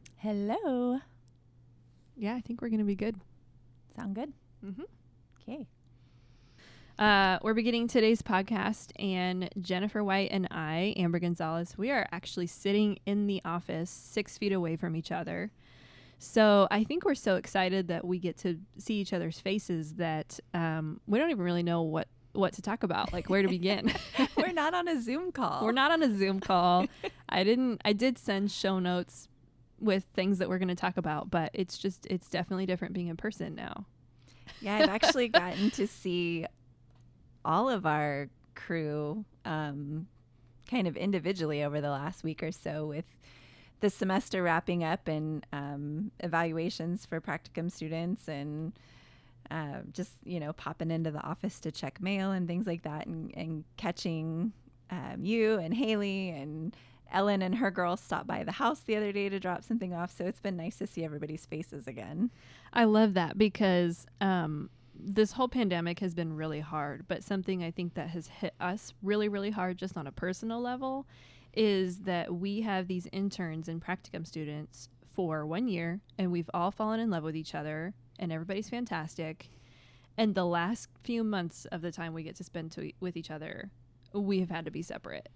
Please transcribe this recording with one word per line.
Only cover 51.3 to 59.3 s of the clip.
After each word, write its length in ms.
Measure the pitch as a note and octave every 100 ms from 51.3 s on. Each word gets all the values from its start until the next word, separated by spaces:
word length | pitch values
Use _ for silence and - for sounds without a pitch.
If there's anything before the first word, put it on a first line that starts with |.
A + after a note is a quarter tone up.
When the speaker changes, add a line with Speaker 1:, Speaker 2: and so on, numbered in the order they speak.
| E3 F#3 -
Speaker 1:
to 120 | E3
check 300 | - C#3 -
mail 300 | F#3 G3 F#3+
and 160 | F#3+ F3
things 180 | F3 G#3+
like 160 | E3+
that 240 | D#3 D3+ -
and, 260 | D#3+ D#3+ -
and 280 | D#3+ D#3+ - -
catching, 760 | G#3+ F3 F#3+ D#3+ D#3+ E3 G#3 - - - -
um, 340 | F3+ C3+ C3
you 360 | F#3 A3+ G#3+ A3
and 140 | E3 A3+
Haley 540 | C4 A3 G3+ F#3+ F#3+
and 460 | C#3 C#3+ D#3 D#3+ - - - -
Ellen 320 | - G3+ G3+
and 100 | F#3 A3+
her 140 | A#3+
girls 320 | F#3 F3 F3+
stopped 240 | - E3 -
by 180 | -
the 100 | -
house 260 | - A3+ D4+
the 160 | - G#3+
other 160 | G#3
day 180 | G3+
to 100 | G3+